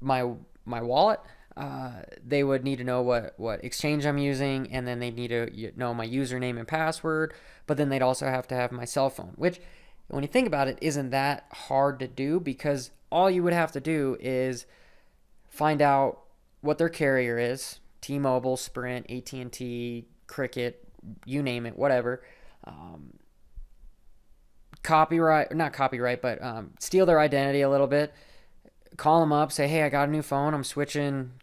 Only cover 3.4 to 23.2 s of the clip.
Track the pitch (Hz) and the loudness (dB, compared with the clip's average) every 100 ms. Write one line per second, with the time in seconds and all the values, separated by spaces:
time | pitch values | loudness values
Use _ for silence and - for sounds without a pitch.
3.4 | 113 101 127 - 151 147 147 143 143 135 | -6 -6 -8 -4 0 0 2 2 0 0
4.4 | 139 135 131 131 123 120 120 117 120 117 | 0 -2 -4 -6 -4 -4 -6 -6 -4 -4
5.4 | 117 - 110 - 123 120 113 131 131 127 | -4 -8 -10 -6 -6 -4 -4 -2 -2 -2
6.4 | 127 120 113 160 160 156 165 156 156 - | -4 -6 -4 -2 -2 -2 -2 -2 -2 -6
7.4 | - - - 143 143 135 127 131 139 127 | -20 -10 -4 0 0 2 2 2 0 -2
8.4 | 123 127 123 123 120 - 135 - 87 - | -2 -2 -2 -4 -4 0 0 -2 -12 -2
9.4 | 170 180 - - - - - 139 143 247 | -2 -2 -8 -20 -20 -20 -10 -6 0 2
10.4 | 247 147 135 - 160 143 135 135 139 139 | 2 2 0 0 -2 -2 0 0 0 -2
11.4 | - - - 135 139 131 131 - 139 170 | -6 -16 -2 2 2 2 -6 -4 0 0
12.4 | 156 131 151 143 123 - _ 165 190 180 | -2 -4 -2 -2 -4 -16 _ 2 4 4
13.4 | 175 170 160 139 147 160 135 127 127 127 | 2 2 0 -2 -2 0 0 -2 -2 -2
14.4 | 131 120 - - - - _ _ _ - | -2 -4 -10 -20 -20 -20 _ _ _ -20
15.4 | - - 151 151 143 139 135 - - _ | -16 -2 0 4 4 4 2 0 -10 _
16.4 | _ _ 147 151 165 - 143 131 120 117 | _ _ -2 0 0 2 2 2 2 0
17.4 | 120 131 - - - - - 143 139 127 | -2 -4 -8 -14 -20 -16 -8 -2 0 0
18.4 | 127 127 - - 123 123 - 123 123 131 | 0 -2 -4 -8 -6 -6 -8 -10 -10 -12
19.4 | 123 - 123 120 120 120 113 _ - - | -12 -10 -8 -6 -6 -8 -12 _ -14 -6
20.4 | 127 - 120 - - - - 110 - 139 | -6 -4 -6 -6 -16 -20 -20 -18 -8 -4
21.4 | 139 120 117 - 139 127 120 127 - - | -2 -4 -6 -2 2 2 0 -4 -10 -20
22.4 | - - - 76 87 82 69 - | -20 -20 -18 -18 -18 -18 -20 -20